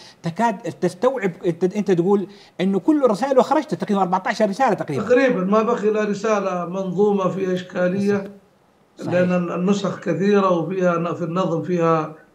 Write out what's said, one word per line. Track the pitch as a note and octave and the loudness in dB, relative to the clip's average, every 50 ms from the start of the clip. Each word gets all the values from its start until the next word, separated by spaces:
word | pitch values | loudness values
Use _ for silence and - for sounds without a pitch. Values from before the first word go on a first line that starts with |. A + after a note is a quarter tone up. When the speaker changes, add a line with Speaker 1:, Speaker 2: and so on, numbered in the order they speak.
| - - - _ - | -20 -20 -18 _ -10
Speaker 1:
تكاد | E3+ E3 - A3+ A#3 G#3+ F#3 | -8 -4 -2 0 -2 -2 -4
تستوعب، | - E3 C#3 - - F3+ F3+ - - B3+ C4+ A#3+ G3 G3 E3 - - | -6 -10 -6 -2 -2 -2 -2 0 0 0 0 0 -2 -4 -4 -4 -4
أنت، | F3+ E3 - F#3+ | -4 -2 0 -2
أنت | F3+ F#3 G#3+ G3 - | -2 -2 -2 0 0
تقول | F#3+ E3+ E3+ F#3+ G3+ G#3 F#3 - - - - - _ - | 2 2 2 2 2 0 0 -4 -10 -16 -20 -14 _ -4
إنه | F3+ G3 G3 F#3+ | -2 0 0 0
كل | - - D#4 D4 C4+ B3 | 2 2 2 4 4 2
رسائله | G#3 F3 A#3+ C#4 C#4 B3+ A3 | 2 0 0 2 2 2 2
خرجت | - C#4 D4+ D4 - - | 4 2 0 0 -2 -4
تقريبًا | - G3 - G3+ G3 F#3+ | -6 -2 -2 0 0 2
أربعتاشر | F3+ F#3+ G3+ - B3 A3 - A3 G3+ | 0 0 -2 -2 -2 -2 0 0 0
رسالة | G3 - C4+ B3 F#3+ | 0 2 0 2 0
تقريبًا. | E3 D#3+ - D3 - G3+ | 0 -2 -4 -4 -4 0
Speaker 2:
تقريبًا، | G#3 B3 C4 C#4 B3+ F3+ F#3 F3+ | 2 4 4 4 4 2 0 0
ما | F#3+ G#3 A3 A3 | 0 2 2 2
بقي | G#3+ A#3 - G3 G#3+ | 2 0 0 0 0
إلا | G#3 G#3+ G#3+ | 0 0 0
رسالة | G3+ G3+ D#3+ - A3+ G#3+ G3+ F#3 F#3+ F3+ F3+ F3 | -2 -2 -2 -2 0 0 0 0 -2 -4 -4 -6
منظومة | E3 F3+ F#3+ F#3+ F#3 E3+ F3 G#3 G#3+ G3+ G3 F#3+ F3+ | -6 -6 -6 -6 -4 0 2 2 2 2 2 0 -2
في | - F#3+ F#3+ F#3 F#3 | -2 -2 -2 -2 -2
إشكالية، | F3 - - - F3+ F3+ F3+ F#3 G3+ G3+ G3+ G3+ | -4 -6 -6 -4 -2 -2 0 0 0 0 0 0
Speaker 1:
صحيح. | G3 G3 - - - _ _ _ _ _ _ _ _ _ _ _ - | -2 -4 -6 -12 -18 _ _ _ _ _ _ _ _ _ _ _ -12
صحيح. | - E3 E3 | -6 -2 0
Speaker 2:
لأن | F3+ F3+ F3+ F3+ F3+ F3 E3+ F3 | 2 2 2 2 0 0 -2 -2
النسخ | F3 F3+ F#3+ G3 G3+ - F3 - - | 0 0 0 0 0 0 -4 -6 -4
كثيرة | - G3 D#3+ D3+ F#3+ G3+ G#3 G3+ F#3+ F#3+ | -4 -4 -2 0 2 2 4 4 4 4
وفيها | F3+ E3+ D#3+ D3+ F#3+ F#3+ F3+ F3+ E3+ | 2 2 0 -2 -2 0 2 2 2
ن-، | E3 E3+ E3+ D#3+ | 0 -2 -4 -4
في | - F3 | -4 -6
النظم | E3 E3 F#3 F#3+ E3 E3 E3 - | -4 -2 -2 -2 0 -2 -2 -2
فيها | - F3+ E3+ E3 E3 E3 D#3 D#3 D3+ - - - _ _ | -2 0 2 2 2 2 2 0 -2 -8 -14 -20 _ _